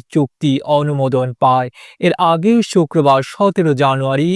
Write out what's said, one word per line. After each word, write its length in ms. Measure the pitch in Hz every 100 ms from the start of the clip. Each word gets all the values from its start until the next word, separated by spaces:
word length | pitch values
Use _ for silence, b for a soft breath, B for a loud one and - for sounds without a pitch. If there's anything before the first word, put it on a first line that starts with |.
| -
চুক্তি 420 | 165 139 - 151 135 -
অনুমোদন 640 | 147 147 143 135 127 127 123
পায়। 280 | 135 127 127 B B B
এর 120 | 180 165
আগে 340 | 175 165 190 233
শুক্রবার 580 | 208 190 160 165 143 135
সতেরো 500 | 131 - 202 196 165
জানুয়ারি 540 | 135 139 135 135 135 165